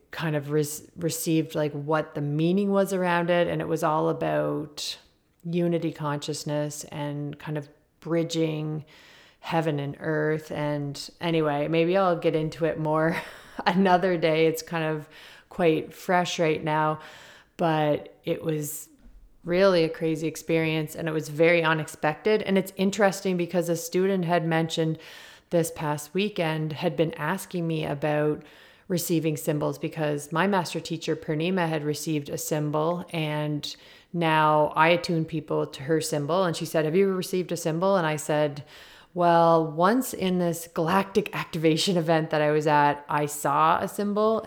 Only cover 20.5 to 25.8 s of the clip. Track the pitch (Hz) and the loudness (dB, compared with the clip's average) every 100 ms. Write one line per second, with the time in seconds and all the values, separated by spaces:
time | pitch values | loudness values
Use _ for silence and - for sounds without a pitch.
20.5 | 165 160 160 151 - 165 156 151 147 165 | 2 2 0 -2 -4 -4 -4 -4 2 4
21.5 | 170 160 160 156 - 151 151 - 214 - | 6 4 0 -2 -2 -2 0 2 2 4
22.5 | 190 185 - 190 196 202 - 190 180 175 | 2 0 0 0 4 2 2 -2 -2 0
23.5 | 185 165 165 - 180 190 196 165 175 165 | 0 0 -2 -2 0 2 0 2 2 2
24.5 | 165 165 165 160 160 - - - - _ | 0 0 0 0 -2 -8 -20 -20 -20 _
25.5 | 175 165 - | 0 0 -2